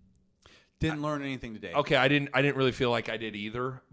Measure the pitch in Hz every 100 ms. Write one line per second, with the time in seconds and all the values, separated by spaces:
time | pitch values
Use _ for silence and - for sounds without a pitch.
0 | _ _ _ _ - - _ _ 160 151
1 | 147 147 139 131 120 107 92 139 143 139
2 | 131 143 143 131 143 135 131 113 127 117
3 | 110 113 110 104 104 117 127 127 -